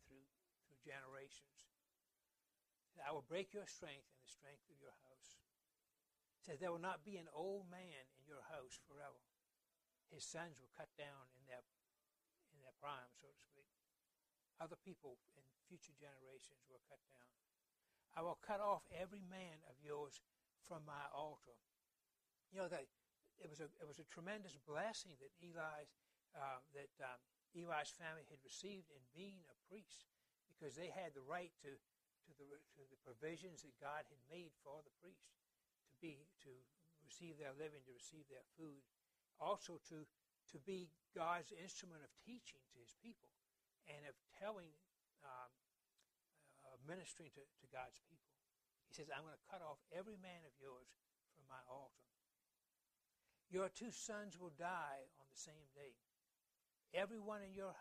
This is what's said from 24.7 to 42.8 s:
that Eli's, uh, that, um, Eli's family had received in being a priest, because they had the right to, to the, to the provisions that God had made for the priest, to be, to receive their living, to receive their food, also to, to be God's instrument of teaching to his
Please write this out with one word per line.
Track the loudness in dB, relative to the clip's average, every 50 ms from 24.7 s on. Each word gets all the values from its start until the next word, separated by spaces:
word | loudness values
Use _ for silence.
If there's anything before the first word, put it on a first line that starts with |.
| 4 4 4 4 2 0 -2 -4 -8 -8
that | -10 -10 -10 -10 -10
Eli's, | -4 0 2 2 2 2 0 -4 -6 -8 _ _ _ _ _ _ _ 0 2
uh, | 4 4 4 2 -2 -4
that, | -6 -6 -6 -6 -4 0 0
um, | 0 0 -2 -6 _ _ _ _ _
Eli's | -4 -2 4 6 8 8 8 6
family | 2 0 0 0 0 0 -4 -8
had | -12 -12 -8
received | -6 -4 -2 -2 -2 -2 -4 -6 -8 -14
in | -16 -18 -14
being | -8 -6 -6 -6 -6 -10 -12 -16
a | -18 -20 _
priest, | -10 -10 -10 -8 -8 -12 -12 -12 -14 _ _ _ _ _ _ _
because | _ -8 -2 -2 0 0 2
they | 0
had | 2 2 2 0 0 0 -2
the | 0
right | 2 4 4 4 2 -4 -8 -6
to, | -6 -6
to | -6 -10 _ _ _ _ _ _ _ _ -20 -14 -14
the, | -10 -10 -10 -10 -12 -16 -16 -16
to | -14
the | -14 -16 -12 _
provisions | -8 -4 2 2 2 2 2 -2 -6 -6 -8 -10
that | -10 -12 -4 -2
God | 0 2 2 0
had | -2 -8 -16 -12 -8
made | -6 -6 -6 -6 -10 -10 -8
for | -8 -6 -6 -8
the | -10 -16 _ -14
priest, | -14 -14 -14 -18 -20 -20 _ _ _ _ _ _ _ _ _ _ -20
to | -10 -2
be, | 0 0 0 0 -6 -12 -16 _ -10
to | -10 -10 -10 -12 -16 _ _ -20 -20 -20 -20 -14
receive | -12 -8 -6 -4 -4 -2
their | 0 0 -2 0 0
living, | -2 -2 -2 -6 -10
to | -12 -12
receive | -10 -8 -8 -8 -10 -10 -10
their | -10 -12 -12 -14 -8
food, | -6 -4 -4 -4 -6 -12 -18 _ _ _ _ _ _ _ _ _ 4 8
also | 8 8 8 6 0 -4 -4 -4 -4
to, | -4 -4 -4 -6 -10 _ _ _ _ _ _ -10 -10
to | -6 0
be | 2 2 2 2 -2 -6 -16 _ _
God's | 2 6 8 8 8 8 6 0
instrument | -4 -4 -4 -2 -2 -4 -4 -6 -8 -10 -10
of | -12 -14 -14 -10
teaching | -8 -8 -6 -6 -10 -12 -12 -16 _
to | -16
his | -14